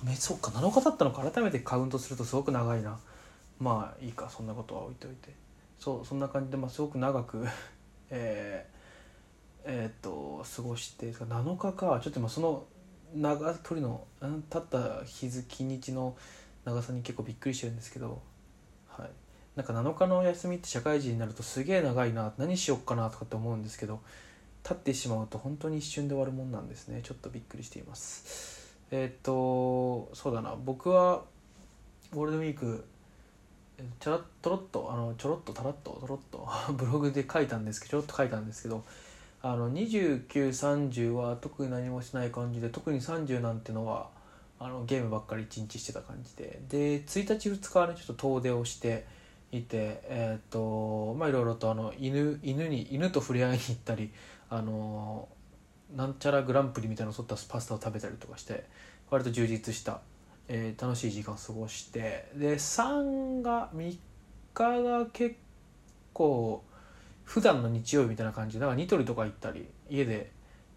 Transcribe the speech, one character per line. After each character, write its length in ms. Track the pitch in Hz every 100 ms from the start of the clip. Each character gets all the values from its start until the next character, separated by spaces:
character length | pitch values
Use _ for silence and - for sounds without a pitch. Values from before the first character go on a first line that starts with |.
め-、 100 | 123 135
そ 200 | - 180
っ 40 |
か、 120 | 131
七 180 | 110 175
日 120 | 214
経 60 | 311
っ 60 | 302
た 80 | 139
の 60 |
か。 160 | 135 143
改 140 | 240
め 60 | 214
て 100 | 127
カ 180 | - 127
ウ 80 | 131
ン 40 |
ト 80 | 127
す 120 | -
る 80 | 127
と 60 |
す 120 | 117 135
ご 80 |
く 80 | 139
長 260 | 127 117 117
い 60 |
な。 160 | 107 113 - - - - - -
ま 360 | 131 110 104 -
あ 60 | 120
い 40 |
い 20 |
か、 180 | 113 113
そ 140 | -
ん 40 | 110
な 60 |
こ 80 | 110
と 140 | 113 -
は 80 |
置 80 | -
い 40 | 123
と 120 | 135
い 40 |
て。 220 | 131 - - - - - -
そ 220 | 139 127
う、 40 | 123
そ 80 |
ん 60 | 139
な 80 | 135
感 180 | 139 131
じ 60 |
で、 60 | 135
ま 100 | 127
あ 20 |
す 120 | 139
ご 60 | 147
く 120 | 135
長 240 | 131 131
く、 240 | 120 113 120 - - -
<laughs> 320 | - - -
え 560 | 127 113 104 104 98 - - - - - - - - - -
ー、 60 | -
え 200 | 127 110
ー 20 |
っ 40 | -
と、 440 | 98 76 71 73 120 -
過 60 |
ご 140 | 120 117
し 160 | -
て、 220 | - 117 117 113
七 280 | 117 139 180
日 160 | 196
か。 260 | 185 185 123
ち 40 | 147
ょ 20 |
っ 20 |
と 60 | 131
今 100 | 113
そ 120 | 156
の 260 | 165 139 - - - - - 156
長、 380 | 147 147 156 170
距 200 | - 165
離 60 | 127
の、 180 | 120 - -
う 60 | 139
ん、 160 | 156 151
経 100 | 165
っ 60 | 165
た 380 | 127 117 - -
日 240 | - 127
付、 260 | 127 123 -
日 80 |
に 160 | 131 131
ち 120 | 131
の 240 | 131 127 127 - - - - 123
長 160 | 120
さ 120 | 120
に 80 | 123
結 160 | 120 120
構 60 |
び 100 | 113
っ 20 | 117
く 140 | 135
り 60 | 127
し 60 |
て 60 | 117
る 60 |
ん 20 | 117
で 60 |
す 100 | -
け 80 | 123
ど、 220 | 120 123 - - - - - - -
は 180 | - -
い。 40 | - - - - -
な 80 |
ん 20 | 127
か 80 |
七 200 | 113 135
日 140 | 156 185
の 120 | 180
お 40 |
休 240 | 180 175 180
み 80 | 180
っ 40 |
て 80 | -
社 140 | 123
会 180 | 151 147
人 120 | 131
に 80 | 113
な 60 | 110
る 80 |
と 100 | 110
す 200 | 120 131
げ 120 | 139 190
え 60 |
長 240 | 143 123 120
い 80 |
な、 200 | 113 107 -
何 200 | 156 180
し 100 | 156
よ 60 | 123
っ 40 |
か 160 | - 120
な 140 | 110
と 100 | -
か 60 | -
っ 20 |
て 80 | 110
思 160 | 117
う 40 | 113
ん 60 |
で 80 | 107
す 80 | -
け 80 | 107
ど、 160 | 110 - - - - - -
経 120 | - 180
っ 20 |
て 160 | -
し 160 | - 123
ま 120 | 110
う 60 | 110
と 100 | 113
本 200 | 135 147
当 120 | 160
に 80 | 156
一 80 | 147
瞬 220 | - 143
で 80 | 139
終 40 |
わ 60 | 131
る 60 |
も 120 | 131
ん 80 | 131
な 80 | 113
ん 80 | -
で 80 | 117
す 120 | -
ね。 140 | 117
ち 80 | 120
ょ 20 |
っ 40 | 123
と 120 | -
び 120 | -
っ 20 |
く 140 | - -
り 60 |
し 60 | 113
て 100 | -
い 40 |
ま 120 | - -
す。 800 | - - - - - - - - -
え 160 | 135 131
ー 40 |
っ 40 | 123
と、 920 | - 131 127 127 127 127 127 120 - -
そ 160 | 139
う 20 |
だ 80 | 117
な。 140 | 117 -
僕 340 | 131 131 180
は 340 | 185 180 180 - - - - - - - - -
ゴ 100 | 147
ー 20 | 151
ル 60 |
デ 60 | 156
ン 20 |
ウ 20 |
ィ 120 | 156 143
ー 20 |
ク、 280 | 120 110 - - - - - - - - - -
え、 60 | 123 120
ち 80 | 151
ょ 40 |
ろ 60 | 170
っ 40 | - -
と 80 | 170
ろ 60 | 190
っ 60 | 190
と、 200 | 127 -
あ 40 | 120
の、 180 | 117 117
ち 100 | 139
ょ 40 |
ろ 60 | 160
っ 60 |
と 100 | -
た 100 | 113
ら 80 | 131
っ 40 | 147
と、 80 | - -
と 80 | 127
ろ 80 | 135
っ 40 | -
と、 160 | - - -
<laughs> 120 | -
ブ 120 | 135 127
ロ 140 | 147
グ 120 | 143
で 160 | 139 131
書 100 | 160
い 60 | 143
た 100 | 113
ん 80 | 107
で 80 |
す 60 | 104
け 80 | -
ど、 40 |
ち 20 | 147
ょ 20 |
ろ 60 |
っ 40 | 147
と 80 | -
書 80 |
い 60 | 127
た 100 | 110
ん 80 | 110
で 60 |
す 100 | 107
け 60 | 117
ど、 140 | 110 - - - - - - 127
あ 120 | 120
の、 100 | 120
二 220 | 147 226
十 360 | 214 175 131 -
九、 240 | 143 135
三 360 | 127 143 143 143
十 220 | 120 117
は 240 | 120 120 117
特 300 | 143 - 135
に 40 |
何 200 | 123 127
も 120 | 127
し 120 | 120
な 100 | 131
い 80 | 120
感 220 | 120 120
じ 80 | 120
で、 80 | 117
特 240 | - 160
に 80 | 139
三 240 | 120 165 143
十 160 | 127
な 100 | 117
ん 80 | 113
て 140 | 113
の 120 | 110 113
は、 240 | - - - - - - -
あ 120 | 127
の、 160 | 127 117
ゲ 140 | 131
ー 40 |
ム 60 | 113
ば 80 | 107
っ 80 | -
か 100 | 110
り 80 |
一 140 | 110 113
日 220 | 107 113
し 40 |
て 80 | -
た 80 | 123
感 240 | - 123
じ 140 | 123 -
で。 240 | - 127 135
で、 260 | 143 147 147
一 300 | 147 196 202
日、 240 | 214 208
二 100 | 196
日 180 | - 185
は 100 | 170
ね、 60 | 170
ち 40 |
ょ 40 |
っ 20 | -
と 60 |
遠 260 | 117 139 127
出 120 | 123
を 120 | 120
し 140 | 120 -
て 280 | 120 113 - - - - -
い 120 | 123
て、 360 | 117 113 107 107 -
え 300 | 127 113 110
ー 0 |
っ 40 | -
と、 640 | 113 110 110 110 107 107 131
ま 60 | 156
あ、 40 |
い 40 |
ろ 80 | 131
い 40 | 117
ろ 100 | 117
と 140 | 110
あ 60 | 110
の、 180 | 110 120
犬、 400 | 131 143 147 147
犬 280 | 143 139 160
に、 180 | 131 113 135
犬 160 | 180
と 80 | 147
触 140 | -
れ 100 | 123
合 120 | 127 123
い 20 |
に 60 | -
行 60 |
っ 20 | 117
た 200 | - 110
り、 180 | 107 - - - -
あ 120 | 117
の、 640 | 110 110 107 107 107 107 - - - - - - -
な 140 | 139 135
ん 60 |
ち 120 | 135 143
ゃ 60 |
ら 120 | 139
グ 100 | 127
ラ 80 | 135
ン 100 | 135
プ 80 | 123
リ 80 | 110
み 80 | 110
た 80 |
い 20 | 110
な 20 |
の 40 |
を 20 |
取 120 | 110 120
っ 20 |
た 80 | 107 -
パ 80 | 120
ス 60 | -
タ 100 | 113
を 60 |
食 120 | 117 104
べ 40 |
た 80 | 104
り 60 | -
と 140 | -
か 80 | -
し 80 | -
て、 180 | - - - - - -
割 160 | 135 123
と 60 |
充 140 | 117 113
実 300 | 110 113 107
し 80 |
た、 160 | - - - - - - -
え 260 | 117 113 110
ー、 40 |
楽 140 | 127 120
し 140 | 117
い 20 |
時 140 | 101 107
間 100 | 104
を 20 |
過 140 | -
ご 160 | 110 110
し 240 | - -
て、 400 | 117 110 - -
で、 240 | 143 147 147
三 840 | 147 - 247 285 277 269 262 262
が、 260 | 240 233 -
三 260 | 160 170 175 - - - - -
日 280 | - 233 247
が 240 | 240 240 233
結 280 | - 240 233 - - - - - - -
構、 500 | - 156 127 113 110 - - - - - -
普 180 | - 226
段 220 | 202 139
の 60 | 117
日 260 | 117 113 143
曜 80 |
日 60 | 120
み 60 | 110
た 80 |
い 20 | 110
な 60 |
感 180 | 107 110
じ 100 | 113
で、 60 | 139
な 20 |
ん 80 | 123
か 0 |
ニ 120 | 180
ト 100 | 185
リ 80 | 123
と 100 | 113
か 80 |
行 60 | 110
っ 20 |
た 200 | - 110
り、 160 | 85 - - -
家 160 | 143 123
で、 260 | 107 - - - - -